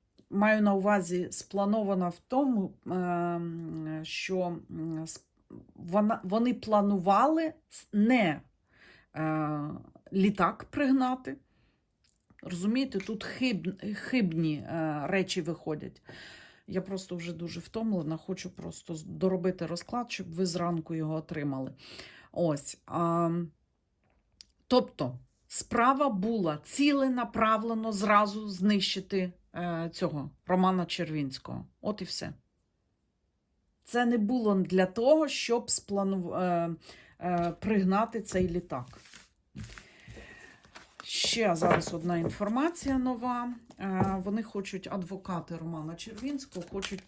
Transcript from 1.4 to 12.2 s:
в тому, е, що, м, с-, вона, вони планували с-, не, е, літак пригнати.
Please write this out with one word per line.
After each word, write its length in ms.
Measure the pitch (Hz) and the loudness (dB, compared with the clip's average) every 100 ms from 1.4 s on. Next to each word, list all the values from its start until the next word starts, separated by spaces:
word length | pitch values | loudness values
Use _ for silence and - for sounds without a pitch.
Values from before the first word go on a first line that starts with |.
| - 202 202 220 202 185 175 | -2 0 2 2 2 0 0
в 100 | - - | -4 -2
тому, 440 | 254 277 220 185 - - | 0 2 2 -2 -6 -6
е, 540 | 185 180 175 175 170 170 165 160 160 156 156 | -2 0 0 0 -2 -4 -6 -8 -8 -6 -8
що, 560 | 160 - - 185 180 165 - | -8 -8 -4 -2 -2 -4 -8
м, 320 | 165 160 160 | -8 -6 -4
с-, 180 | 160 - _ _ - - - | -4 -4 _ _ -20 -20 -20
вона, 460 | - 170 202 208 - | -16 -2 2 2 2
вони 300 | 185 214 247 | 0 0 2
планували 1000 | - 214 208 202 196 175 196 277 320 320 - - | 0 2 4 4 4 6 6 6 4 0 -6 -10
с-, 160 | - - | -8 -2
не, 480 | 208 220 254 180 135 - _ _ _ - - _ 156 | 2 6 6 4 0 -8 _ _ _ -20 -20 _ -6
е, 540 | 156 156 151 151 151 - - - - | -2 0 -2 -2 -6 -8 -14 -20 -4
літак 520 | 196 196 202 180 - | 2 4 4 2 0
пригнати. 720 | - 294 277 269 254 262 262 269 _ _ _ _ _ _ _ _ | -6 0 4 4 2 -2 -6 -12 _ _ _ _ _ _ _ _